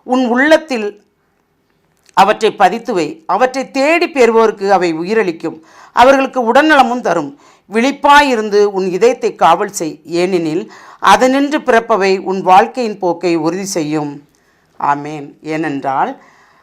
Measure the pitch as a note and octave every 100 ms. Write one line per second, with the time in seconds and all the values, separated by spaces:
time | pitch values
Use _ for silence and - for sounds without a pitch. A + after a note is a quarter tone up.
0 | - B3+ B3 A#3+ D4 D#4 D#4+ A#3+ G#3 G#3
1 | _ _ _ _ _ _ _ _ _ _
2 | _ - G3 G#3 G#3+ G#3 F#3 A3+ A#3+ F#3
3 | D3+ - - F#3+ B3+ C4 B3+ C4+ C#4+ E4+
4 | E4 C#4 A3+ A3+ A3 G#3+ G3 F#3+ F3 D#3+
5 | F3 A3 F#3 E3 D#3+ D#3 - - - -
6 | B3+ C4+ C4 B3+ A3+ B3+ D#4 C#4+ A#3+ B3
7 | G#3+ E3 C#3+ - _ _ - G#3+ C4 C#4
8 | C#4+ C#4+ C#4+ A#3 G#3+ G3+ G#3 F#3+ F#3+ F3
9 | A#3 A#3+ A#3 - F3 F3 G#3 - D#3+ D3
10 | - E3+ F3+ F3+ D#3+ E3+ G#3+ - - -
11 | - G3+ B3+ C#4 C#4+ D4 - A3+ A3+ G#3
12 | F#3+ F#3+ - F#3+ F3 F#3 A3+ B3+ A3+ G3
13 | F3+ E3+ F3 E3 D#3+ F#3 G3 F3 D3+ D#3
14 | D3 C#3+ _ _ _ _ _ - C#3+ C#3+
15 | D3 D#3 C#3+ - D3+ D#3 D#3 C#3 C3+ C#3
16 | G#3 C4+ _ _ _ _